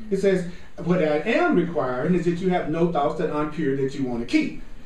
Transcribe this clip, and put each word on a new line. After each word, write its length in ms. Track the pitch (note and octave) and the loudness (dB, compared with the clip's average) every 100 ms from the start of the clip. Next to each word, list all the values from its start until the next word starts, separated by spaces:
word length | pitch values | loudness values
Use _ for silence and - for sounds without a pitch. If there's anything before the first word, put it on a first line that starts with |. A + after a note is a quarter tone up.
| - | -4
It 80 | F#3+ | 0
says, 260 | G3 F3+ - - - - | 2 2 -2 -8 -12 -6
"What 180 | E3 F3+ | 0 2
I 180 | D#3 D3+ | 2 2
am 360 | G#3+ D4+ F4 F3+ | 2 2 4 2
requiring 600 | E3+ D3 B2+ B2 E3 F3 | 2 -2 -2 -2 2 2
is 100 | E3+ | 2
that 160 | E3+ | 0
you 80 | F#3 | 0
have 200 | F3 C#3+ | 0 0
no 220 | E3 E3+ | 0 2
thoughts 260 | - C#3+ - | 2 0 0
that 100 | D3+ | -2
aren't 240 | D3 D3+ | 0 -2
pure 240 | E3+ C3+ C#3 | -2 -2 0
that 180 | C3+ C3+ | -2 -2
you 80 | |
wanna 220 | B2+ A#2 A#2 | -4 -4 0
keep." 360 | - - - - - | 0 0 -4 -10 -12